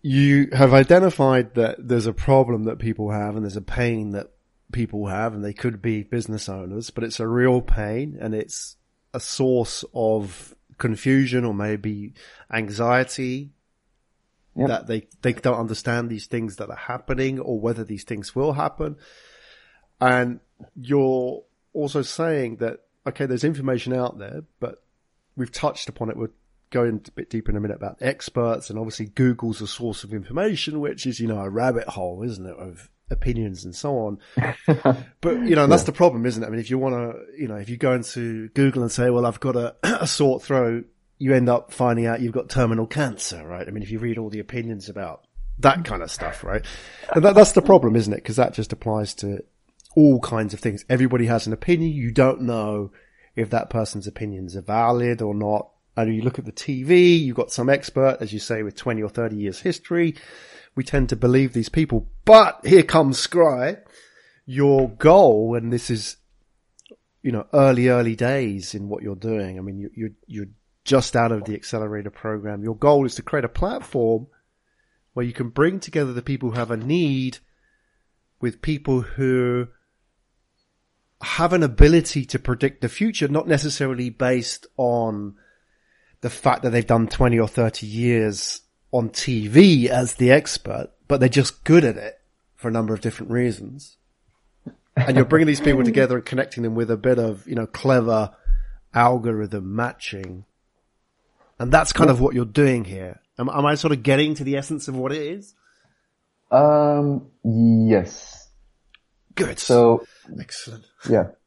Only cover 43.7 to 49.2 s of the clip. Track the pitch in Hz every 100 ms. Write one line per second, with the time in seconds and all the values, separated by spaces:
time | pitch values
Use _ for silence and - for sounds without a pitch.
43.7 | 107 101 110 117 113 110 107 101 127 117
44.7 | 107 95 101 90 80 _ - - - 135
45.7 | 156 165 95 82 - 85 - 87 104 -
46.7 | - - - - 165 185 202 202 - -
47.7 | 185 123 113 107 101 - 113 123 - 110
48.7 | 107 113 107 104 -